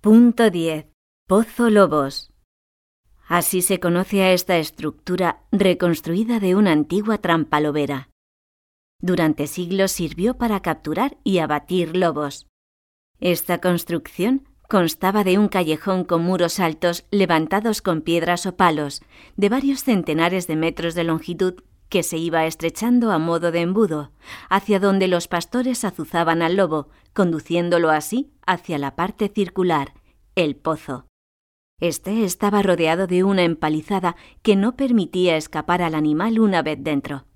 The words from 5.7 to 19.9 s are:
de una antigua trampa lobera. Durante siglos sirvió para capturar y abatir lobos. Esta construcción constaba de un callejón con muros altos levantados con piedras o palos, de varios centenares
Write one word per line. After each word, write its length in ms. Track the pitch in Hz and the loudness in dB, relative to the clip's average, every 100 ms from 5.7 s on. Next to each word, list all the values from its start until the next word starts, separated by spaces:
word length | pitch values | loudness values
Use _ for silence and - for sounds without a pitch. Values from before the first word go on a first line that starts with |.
| 175 175 160 160 175 226 233 | 2 0 0 -2 -2 0 0
de 160 | 190 190 | 2 4
una 160 | 202 | 4
antigua 460 | 151 147 185 214 208 | 2 0 -2 -2 -2
trampa 420 | 170 165 151 147 | 0 0 0 0
lobera. 500 | 151 151 139 139 135 _ _ _ _ _ _ _ _ _ | 0 -2 -2 -6 -10 _ _ _ _ _ _ _ _ _
Durante 440 | 180 180 160 151 147 | -2 2 0 0 -6
siglos 460 | - 175 190 190 | -6 -4 0 0
sirvió 460 | - 165 165 208 254 | 0 -6 -2 -2 -2
para 240 | 233 196 | -2 -2
capturar 560 | 170 156 - 160 269 - - | -4 -6 -6 -2 -4 -4 0
y 140 | 185 | 0
abatir 580 | 156 147 - 180 165 175 | 0 -4 -2 -2 0 0
lobos. 500 | 175 147 143 - _ _ _ _ _ _ _ _ | 0 -2 -6 -8 _ _ _ _ _ _ _ _
Esta 400 | 180 165 - 170 | -2 -2 -2 -2
construcción 880 | 180 175 - 170 - - 202 269 - _ _ | 0 0 -2 -6 -6 -4 -2 -2 -4 _ _
constaba 560 | 202 165 - 190 208 190 | 2 2 0 0 0 2
de 120 | 185 | 2
un 120 | 208 | 2
callejón 560 | 190 160 156 - 185 175 | 0 -2 -2 -2 -2 0
con 180 | 170 | 0
muros 380 | 170 185 170 - | 0 0 0 0
altos 440 | 170 156 175 175 _ | -2 0 -2 -4 _
levantados 680 | 202 185 165 156 196 220 208 | 0 2 0 0 -2 -2 -2
con 180 | 196 160 | -2 -2
piedras 440 | 156 170 165 170 190 | 0 -2 0 -2 -4
o 100 | 175 | 0
palos, 460 | 180 156 143 - _ - - - | 2 2 -6 -10 _ -20 -16 -2
de 140 | 202 | 0
varios 340 | 254 277 269 | 2 -2 -2
centenares 640 | - | 0